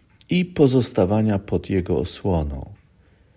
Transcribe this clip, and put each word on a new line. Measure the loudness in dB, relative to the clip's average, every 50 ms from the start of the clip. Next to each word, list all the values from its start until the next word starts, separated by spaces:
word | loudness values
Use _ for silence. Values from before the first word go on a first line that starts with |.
| _ _ _ -14 -6 -2
i | 0 0 0
pozostawania | 0 2 4 4 4 4 2 0 0 0 0 2 2 2 2 2 2 0 -2
pod | -2 -2 -4 -4 -2 -2
Jego | -2 -2 0 0 -2 -2
osłoną. | -2 -4 -6 -6 -4 -2 -2 -2 -2 -4 -6 -8 -12 -14 -18 -20 _ _ _ _ _ _ _ _ _ _ _